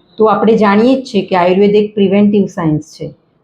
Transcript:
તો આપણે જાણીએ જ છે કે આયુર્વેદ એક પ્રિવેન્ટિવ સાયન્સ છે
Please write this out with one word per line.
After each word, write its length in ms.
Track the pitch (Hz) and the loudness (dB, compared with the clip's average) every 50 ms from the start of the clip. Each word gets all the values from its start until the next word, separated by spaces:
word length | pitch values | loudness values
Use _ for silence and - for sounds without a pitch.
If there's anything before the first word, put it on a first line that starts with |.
| _ _ _ | _ _ _
તો 80 | - 214 | -2 0
આપણે 320 | 220 196 202 - 208 226 | 0 0 0 0 2 2
જાણીએ 380 | - 214 202 196 208 226 254 269 | 2 2 2 2 2 2 2 0
જ 100 | 262 254 | 0 -4
છે 160 | - - 196 | -6 -6 -6
કે 140 | 190 - 196 | -4 -2 -2
આયુર્વેદ 400 | 180 175 180 185 190 202 202 202 | 0 0 0 2 2 2 2 2
એક 200 | 208 208 208 - | 0 -2 -2 -2
પ્રિવેન્ટિવ 500 | 214 196 185 190 202 208 208 208 202 190 | -2 0 0 2 2 2 2 2 0 -2
સાયન્સ 520 | - - 190 170 156 151 147 - - - - | -2 -4 -4 -4 -2 -2 -4 -6 -10 -16 -16
છે 140 | 156 151 - _ _ _ _ _ | -16 -16 -16 _ _ _ _ _